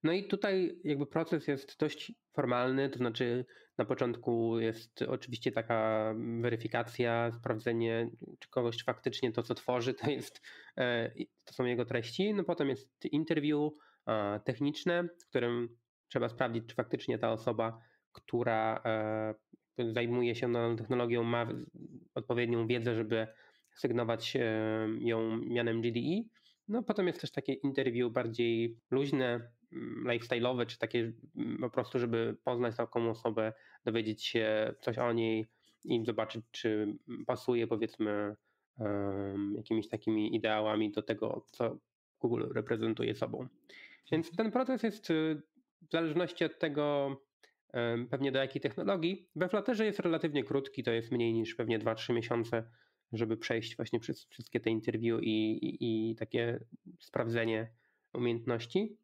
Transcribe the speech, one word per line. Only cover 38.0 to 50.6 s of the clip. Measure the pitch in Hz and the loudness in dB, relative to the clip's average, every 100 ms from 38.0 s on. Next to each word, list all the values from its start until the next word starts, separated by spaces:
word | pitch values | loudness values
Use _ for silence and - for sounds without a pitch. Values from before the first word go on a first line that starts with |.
| 107 104 104 104 _ _ _ - | 0 0 -2 -6 _ _ _ -6
em, | 107 101 101 98 98 98 101 101 | -2 0 -2 -2 -4 -2 -2 -4
jakimiś | 110 113 104 | 0 -2 0
takimi | 110 - 110 107 113 | -4 0 0 2 0
ideałami | 110 107 107 104 107 | 2 2 2 2 2
do | 104 | 0
tego, | - 104 113 - - | -2 -2 -2 -4 -10
co | - 117 131 _ _ _ _ | -4 -4 -4 _ _ _ _
Google | 120 117 123 | 0 0 -2
reprezentuje | 123 117 113 113 113 117 113 | -4 -2 0 0 0 -2 -2
sobą. | - 113 127 _ _ - - - - | -4 -6 -10 _ _ -20 -20 -20 -2
Więc | 160 165 170 | -2 0 -2
ten | 226 | 0
proces | 247 254 262 | 2 0 0
jest, | 226 - - | 0 -4 0
y, | 160 156 151 - _ _ _ | 2 2 0 -6 _ _ _
w | - | -2
zależności | 160 165 151 175 - 160 | 0 2 2 0 0 -2
od | - | 2
tego, | 165 147 147 143 139 135 _ _ - _ _ | 0 2 2 2 0 -4 _ _ -20 _ _
em, | 123 117 117 123 | -2 0 0 0
pewnie | 135 139 | 0 0
do | 135 | 2
jakiej | 135 - | 0 -2
technologii. | 139 147 170 196 165 190 - - | -4 -2 0 2 0 -2 -8 -4
We | 180 | 0
Flutterze | 208 202 220 220 | 0 0 0 0
jest | 208 | 0
relatywnie | 175 160 160 143 | 0 2 2 0
krótki, | 120 139 | 0 -2